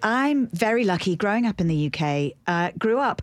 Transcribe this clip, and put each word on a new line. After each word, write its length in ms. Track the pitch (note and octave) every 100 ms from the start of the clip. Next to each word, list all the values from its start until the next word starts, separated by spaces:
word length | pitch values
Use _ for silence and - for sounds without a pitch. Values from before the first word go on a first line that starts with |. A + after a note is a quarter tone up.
I'm 440 | G#3+ B3 C#4+ C#4+ A#3+
very 360 | E3+ A3 A#3
lucky 300 | G#3 E3+ F#3+
growing 300 | E3 G3+ A3+
up 160 | A#3 F#3+
in 80 | E3+
the 60 |
U 160 | D#3 D3
K. 440 | - D3 C#3+ C#3+ - -
Uh, 240 | E3+ F3 -
grew 200 | A3 B3
up 220 | C4 -